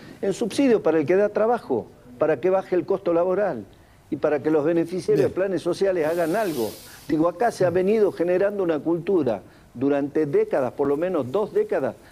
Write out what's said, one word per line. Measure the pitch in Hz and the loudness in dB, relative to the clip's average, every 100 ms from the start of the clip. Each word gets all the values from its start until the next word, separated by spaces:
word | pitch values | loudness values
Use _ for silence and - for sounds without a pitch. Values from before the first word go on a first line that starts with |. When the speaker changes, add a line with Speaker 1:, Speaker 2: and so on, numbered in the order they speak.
| - - | -20 -6
Speaker 1:
en | 196 | -4
subsidio | 175 220 - 277 202 | -2 -4 2 2 4
para | 160 160 | 2 2
el | 143 | 2
que | 190 | 2
da | 208 | 2
trabajo, | 208 220 240 - 120 - - - - | 0 0 0 -2 -4 -4 -18 -16 -2
para | 151 156 | 0 0
que | 180 | 2
baje | 190 185 180 | 0 0 -2
el | 151 | 0
costo | 190 180 | -2 0
laboral | 170 180 185 202 123 98 - - - - | 0 0 0 -2 -4 -10 -20 -20 -20 -10
y | 147 | -2
para | 156 147 | 0 0
que | 143 | 2
los | 156 | 2
beneficiarios | 147 170 165 180 - 208 147 | 2 0 -2 -4 0 2 2
Speaker 2:
Bien. | |
Speaker 1:
de | 170 | 0
planes | 196 170 | -2 -2
sociales | 170 160 196 180 151 | -4 0 0 0 -2
hagan | 170 160 175 | 0 -2 -2
algo. | 202 135 107 - - - - | -2 -2 -4 -6 -18 -18 -4
Digo, | 156 170 | 0 0
acá | 170 233 | 0 -2
se | - 180 | 0 0
ha | |
venido | 175 185 220 196 | 2 2 4 2
generando | - 175 180 202 208 | 2 0 2 2 0
una | 175 151 | -2 0
cultura | 156 170 165 190 127 101 - - - | 0 -2 0 0 2 -2 -8 -20 -18
durante | 123 135 143 143 156 151 | -4 0 0 0 -2 0
décadas, | 190 214 160 123 | 0 0 0 -2
por | - 139 | -2 0
lo | 143 | 0
menos | 180 175 123 | 0 -2 -2
dos | 190 208 | -2 -2
décadas, | 196 214 185 127 - - | -2 0 -2 -4 -6 -18